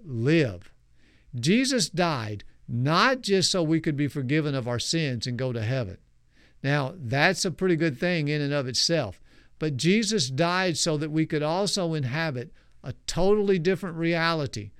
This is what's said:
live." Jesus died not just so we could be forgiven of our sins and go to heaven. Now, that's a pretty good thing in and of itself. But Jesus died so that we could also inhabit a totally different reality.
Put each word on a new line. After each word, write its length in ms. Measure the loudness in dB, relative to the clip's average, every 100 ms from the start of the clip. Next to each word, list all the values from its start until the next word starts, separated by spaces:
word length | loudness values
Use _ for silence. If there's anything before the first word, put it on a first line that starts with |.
| -10
live." 640 | -2 2 4 2 -2 -16 _ _ -20 -20 _ -12
Jesus 560 | -4 2 2 2 0 0
died 540 | 0 0 0 -4 -8 -12 -20 -8
not 540 | -2 2 4 4 2
just 280 | 2 2 2
so 120 | 2
we 180 | 2 2
could 160 | 0 -2
be 100 | -2
forgiven 460 | -2 0 0 0
of 140 | -2 -4
our 120 | -4
sins 460 | -2 0 0 -2 -4
and 120 | -4
go 140 | -4
to 120 | -2
heaven. 340 | -2 -2 -4 -10 _ _ _ _ _ _
Now, 300 | -2 0 -2 -6
that's 480 | -4 2 2 2
a 60 | -2
pretty 260 | -2 0 2
good 220 | 0 0
thing 300 | -2 0 0
in 120 | -2
and 140 | -2
of 140 | -2 -2
itself. 520 | -2 0 0 -2 -8 -20 -20 -20 -6
But 200 | -4 0
Jesus 520 | 2 4 2 0 0
died 480 | 0 0 2 0 0
so 180 | 0 0
that 120 | 0
we 160 | 0 0
could 160 | 0
also 540 | 0 0 0 0 -2 -2
inhabit 580 | -2 -2 -2 -4 -10 -16 -20 -16
a 100 | -14 -12 -6
totally 500 | 2 4 4 4 2
different 400 | 2 -2 -4 -4
reality. 720 | 0 2 2 0 -2 -6 -12 -16